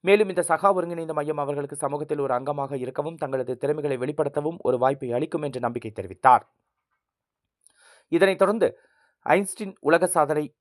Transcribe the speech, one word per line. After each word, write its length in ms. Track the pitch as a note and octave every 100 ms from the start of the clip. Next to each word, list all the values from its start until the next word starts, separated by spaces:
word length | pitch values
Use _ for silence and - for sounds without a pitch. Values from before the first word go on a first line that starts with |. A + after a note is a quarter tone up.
மேலும் 280 | F3+ G#3 G3+
இந்த 160 | F3+ E3+
சகா 240 | D#3+ G3
ஒருங்கிணைந்த 400 | F#3 E3+ E3+ D#3+
மையம் 260 | D3+ D3 D3
அவர்களுக்கு 380 | C#3+ C#3+ C#3+ C#3+
சமூகத்தில் 420 | C#3+ C#3+ D3 D3
ஒரு 160 | C#3
அங்கமாக 420 | B2 C3+ C#3+ C3+ C#3
இருக்கவும் 400 | B2 C3 D3 E3
தங்களது 400 | C#3+ C3 B2+ B2+
திறமைகளை 420 | C#3 D3+ D3 C3
வெளிப்படுத்தவும் 580 | B2+ D3 C#3+ - D3 E3+
ஒரு 200 | - B2
வாய்ப்பை 340 | B2+ C#3 B2+
அளிக்கும் 300 | A#2+ D#3 F3
என்று 180 | D3 B2
நம்பிக்கை 320 | A#2+ A#2+ A2
தெரிவித்தார். 480 | G#2 F#2+ F#2 C3 A#2+ - _ _ _ _ _ _ _ _ _ _ _ _ _ _ - _
இதனைத் 300 | E3 F#3+ F#3
தொடர்ந்து 400 | F#3+ A3 F3 - _ _ _ _
ஐன்ஸ்டீன் 500 | - E3 G3+ - G#3 -
உலக 260 | C#3+ E3 E3+
சாதனை 480 | F3 D3 D3+ D3+ _